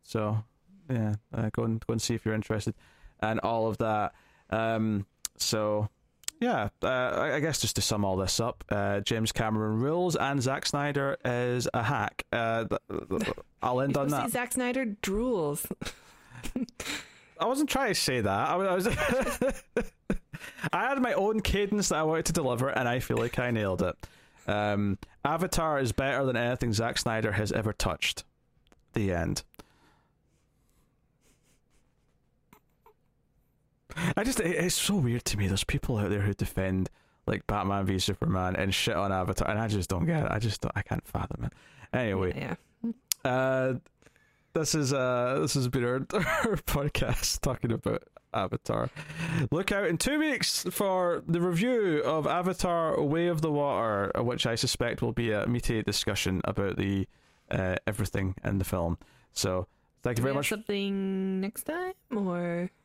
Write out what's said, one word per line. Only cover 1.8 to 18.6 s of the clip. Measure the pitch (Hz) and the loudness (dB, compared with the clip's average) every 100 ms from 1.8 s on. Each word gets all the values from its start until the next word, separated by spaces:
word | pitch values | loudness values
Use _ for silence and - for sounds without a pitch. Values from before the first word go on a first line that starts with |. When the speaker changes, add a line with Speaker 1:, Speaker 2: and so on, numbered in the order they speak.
| - | -2
Speaker 1:
go | |
and | 113 | -2
see | - | 0
if | 113 | -2
you're | 110 | 0
interested, | 110 - 110 113 - - - - _ | -2 0 -2 -2 -6 -16 -20 -20 _
and | 107 113 | -2 0
all | 104 117 110 | 0 2 2
of | 104 | 2
that. | 113 107 101 - - _ _ | 0 2 0 -6 -20 _ _
Um, | 110 113 113 110 104 98 _ - - | -2 0 0 2 0 -4 _ -14 -4
so, | - 110 107 104 107 _ _ _ - - | 0 2 2 0 -2 _ _ _ -14 -2
yeah, | 240 170 101 _ | 0 0 -2 _
uh, | - | 0
I, | 127 127 - 143 147 | 0 0 0 0 0
I | |
guess | 160 135 | 0 0
just | 113 - | -2 0
to | |
sum | - 107 | 0 0
all | 98 95 | 2 0
this | 95 - | 0 0
up, | 117 - - | -2 -4 -4
uh, | 104 101 101 | -2 0 0
James | - 113 113 | 0 0 0
Cameron | - 113 107 107 110 | 0 0 0 0 0
rules, | 131 170 180 151 | 0 0 0 0
and | 135 143 | 0 0
Zack | 123 135 - | 0 -2 -2
Snyder | 147 143 143 139 139 | -2 0 0 -2 -2
is | 127 120 123 123 117 | -2 0 0 0 0
a | - | 0
hack. | 113 135 104 - - | 0 0 -2 -4 -4
Uh, | 117 113 113 | -2 0 0
th-, | 113 - - - - | -2 -4 -4 -8 -4
th-, | 92 | -2
th-, | - - - | -2 -6 -12
Speaker 2:
<laughs> | _ | _
Speaker 1:
I'll | - 127 | -2 2
end | 139 | 2
Speaker 2:
You | 143 | 2
Speaker 1:
on | 139 | 0
Speaker 2:
see | 147 | 0
Speaker 1:
that. | - | -2
Speaker 2:
Zack | 240 247 | -4 -2
Snyder | - 247 254 247 202 | -2 -2 -2 -2 -4
drools. | - 202 247 214 147 143 - - - - - - - - - | -4 0 0 0 0 -2 -6 -8 -10 -12 -20 -20 -20 -10 -6
<laughs> | 254 262 _ - 294 - - - - | -4 -6 _ -8 -8 -10 -20 -20 -4
Speaker 1:
I | 202 | 0
wasn't | 269 302 | 2 2
trying | 262 262 | 2 2
to | 185 | 2
say | - 127 | 2 2
that. | 101 98 139 | 2 2 2
I | |
was, | 175 | 2